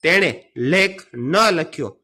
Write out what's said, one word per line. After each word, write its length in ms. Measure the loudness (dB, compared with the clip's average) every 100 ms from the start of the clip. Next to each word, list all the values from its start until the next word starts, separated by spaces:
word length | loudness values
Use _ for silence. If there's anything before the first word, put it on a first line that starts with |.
તેણે 500 | 2 2 2 -2 _ -6
લેખ 580 | 0 2 0 -2 -18
ન 220 | -10 -2 2
લખ્યો. 600 | 2 2 -4 -8 -10 -10